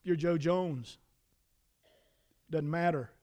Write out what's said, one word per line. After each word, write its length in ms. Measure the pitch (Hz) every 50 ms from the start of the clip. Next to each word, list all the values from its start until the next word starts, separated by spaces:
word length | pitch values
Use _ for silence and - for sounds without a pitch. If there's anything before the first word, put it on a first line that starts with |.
you're 140 | _ 185 175
Joe 220 | 156 156 175 170 160
Jones. 600 | 139 170 180 185 185 170 147 127 113 - - _ _ _ _ _ _ _ _ _ _ _ _ _ _ _ _ _ _ _ _ _ _ _ _ _ _ _ _ _ _ -
It 40 |
doesn't 180 | 151 156 147 147
matter. 400 | 160 170 170 175 160 143 123 - _ _